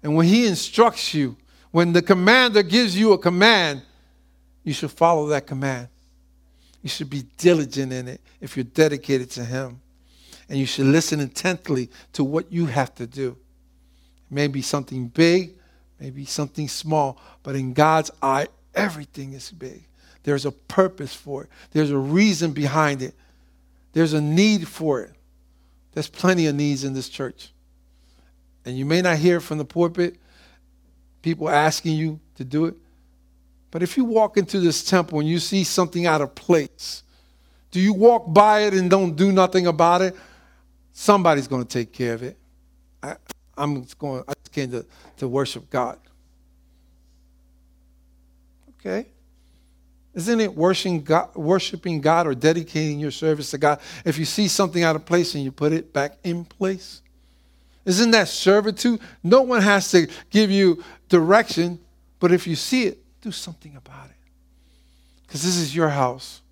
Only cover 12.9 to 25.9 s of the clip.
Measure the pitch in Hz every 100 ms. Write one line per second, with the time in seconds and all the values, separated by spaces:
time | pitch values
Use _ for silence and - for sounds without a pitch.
12.9 | _ 120 139 131 120 _ _ _ _ _
13.9 | _ _ _ _ 143 147 139 120 147 127
14.9 | 131 123 120 165 180 175 - _ _ _
15.9 | _ 135 131 139 - 143 - 147 - 156
16.9 | 156 143 120 - - - 135 131 123 151
17.9 | 160 156 - 135 135 - _ _ - 202
18.9 | 156 143 - 135 135 - 170 143 - _
19.9 | _ _ _ - 143 139 - _ - 190
20.9 | 185 139 - - 139 - _ - 156 151
21.9 | 143 135 165 214 170 165 143 143 147 151
22.9 | 139 127 - _ _ _ _ _ _ _
23.9 | - 160 151 147 160 208 208 160 - 160
24.9 | 135 92 _ _ _ _ _ _ _ _